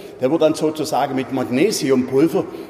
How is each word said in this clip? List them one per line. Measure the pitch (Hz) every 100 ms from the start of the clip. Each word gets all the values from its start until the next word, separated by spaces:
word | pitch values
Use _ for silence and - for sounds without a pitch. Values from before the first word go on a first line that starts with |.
| - -
der | 131
wird | 160
dann | 156
sozusagen | - 156 156 143 135 135 131
mit | 127
Magnesiumpulver, | 135 113 123 214 202 139 131 123 135 160 185 156 - -